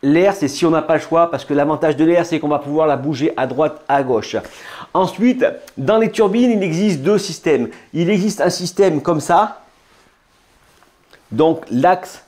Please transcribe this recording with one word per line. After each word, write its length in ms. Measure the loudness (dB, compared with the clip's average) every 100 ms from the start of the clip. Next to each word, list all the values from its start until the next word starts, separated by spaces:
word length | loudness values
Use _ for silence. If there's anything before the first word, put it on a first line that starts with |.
l'air, 320 | 2 4 2
c'est 120 | 2 -4
si 180 | 0 0
on 40 |
n'a 120 | 0
pas 120 | 0
le 60 | -2
choix, 300 | 0 0 2
parce 140 | -2
que 100 | -4
l'avantage 420 | -2 0 0 -2 2
de 80 |
l'air, 200 | 2 2 0
c'est 120 | -4
qu'on 100 | -2
va 120 | -2
pouvoir 260 | -2 0 0
la 100 | 0
bouger 360 | -2 -2 -4 -2
à 100 | -4
droite, 340 | 0 -2 -2 -2
à 160 | -2
gauche. 320 | 0 -2 -2 -8 -8 -20 -20 -18 -6
Ensuite, 500 | -2 -2 0 0 2 -2 -2 -16 -6
dans 180 | 0 2
les 140 | 2
turbines, 400 | 2 0 2 2
il 120 | 2
existe 380 | 0 0 0 0
deux 180 | 0 0
systèmes. 520 | 0 -6 0 0 0 -8 -10
Il 180 | -4 0
existe 300 | 2 0 0
un 100 | -2
système 500 | -2 -8 0 2 2
comme 200 | -2 -2
ça, 420 | 2 2 2 -6 _ _ _ _ _ _ _ _ _ _ _ _ _ _ _ -20 _
donc 320 | 2 2 2 -2
l'axe 500 | 0 2 2 -4 -20